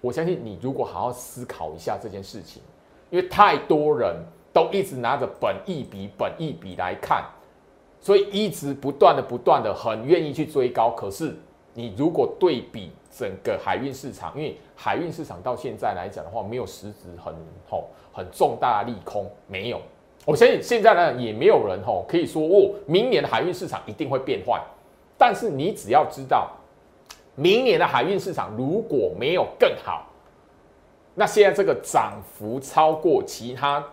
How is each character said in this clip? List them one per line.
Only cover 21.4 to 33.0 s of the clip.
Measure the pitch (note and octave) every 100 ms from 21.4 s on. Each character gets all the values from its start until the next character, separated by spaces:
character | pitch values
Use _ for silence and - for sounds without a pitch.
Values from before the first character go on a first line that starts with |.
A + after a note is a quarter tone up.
| E3+
有 | F3+ A2
人， | F#2+
吼， | G2+ G2 -
可 | E3+
以 | C#3+
说， | D#3+
哦， | D#3 G3 D#3 - -
明 | E3+ B3
年 | G3
的 | C#3
海 | A2+
运 | D#3
市 | F3+ F3+
场 | F#2+ -
一 |
定 | G#2+ C#3+
会 | C3
变 | C3 A2+
坏。 | F#2+ G#2 - - _ _ _ _
但 | A#3+
是 | G#3 A#3
你 | C#3 D#3+
只 | - G2
要 | C3 D3+
知 | -
道， | C3+ C3 F#2 - - _ _ _ _ - _ -
明 | D#3 G#3+
年 | C4 E3
的 | E3+
海 | C3
运 | C#3+ G3
市 | G3
场 | E3 F#2 A2
如 | B2+ F#3+
果 | A3 C#3+ G2 E2+
没 | B2+
有 | F3 - -
更 | G#3 -
好， | - E2 - - _ _ _ _ _ _ _ _ _
那 | -
现 | G3+ - G3+
在 |
这 | F3+
个 | F#3+ C3+
涨 | - D3 A2 G2+
幅 | F#2 - G#2 B2
超 | C3 - D#3
过 | D#3